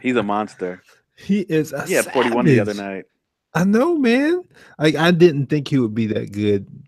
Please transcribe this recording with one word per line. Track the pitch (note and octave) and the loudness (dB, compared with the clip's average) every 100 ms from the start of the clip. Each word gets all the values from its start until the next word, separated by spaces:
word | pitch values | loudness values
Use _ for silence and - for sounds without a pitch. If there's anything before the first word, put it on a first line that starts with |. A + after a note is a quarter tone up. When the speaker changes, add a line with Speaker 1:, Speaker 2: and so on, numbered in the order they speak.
Speaker 1:
He's | B2+ B2 | -2 0
a | |
monster. | G#2 G2+ G#2 - F2+ F#2 _ _ _ _ | 0 -2 -6 -8 -10 -10 _ _ _ _
Speaker 2:
He | - G3+ | -4 -4
is | F3+ D#3 D3+ | -2 -2 -2
a | C#3 C#3 | -6 -2
Speaker 1:
He | |
had | E3 - | -2 0
forty-one | C3 A#2+ A#2 F3 | 0 0 0 2
the | B2 | 2
other | G#2 | 2
Speaker 2:
savage. | G#2 G2 F#2+ | -4 -8 -10
Speaker 1:
night. | - _ _ _ _ | -14 _ _ _ _
Speaker 2:
I | D#3+ F#3 | -2 0
know, | G#3+ D4+ E4+ | 2 2 0
man. | B3+ A#3+ D4 F4+ - - - - | 0 0 0 -2 -4 -18 -18 -2
Like, | D3+ C#3+ | 0 2
I | E3 | 2
didn't | F3 F3 C#3+ B2+ | 6 6 4 -2
think | D3+ C#3 | -2 0
he | C#3 | 0
would | A#2 | 0
be | G#2+ A2 | 0 -2
that | G#2+ A2+ | -2 -4
good. | G2+ G#2 G2+ G2 - | -2 0 0 -4 -18